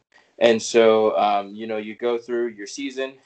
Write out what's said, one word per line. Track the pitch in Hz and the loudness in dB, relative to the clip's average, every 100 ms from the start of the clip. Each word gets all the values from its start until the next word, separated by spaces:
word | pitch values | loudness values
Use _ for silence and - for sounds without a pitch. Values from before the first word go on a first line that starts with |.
| _ _ _ - | _ _ _ 0
And | 117 113 | 2 2
so, | - 117 113 110 110 98 | 2 4 6 6 4 2
um, | 104 101 98 | 0 0 -4
you | 104 110 | -10 -8
know, | 107 | -8
you | 107 101 | -8 -6
go | 120 117 | -4 -4
through | 117 120 120 | -4 -4 -4
your | 104 101 | -8 -14
season | - 139 123 135 135 | -12 -10 -8 -8 -10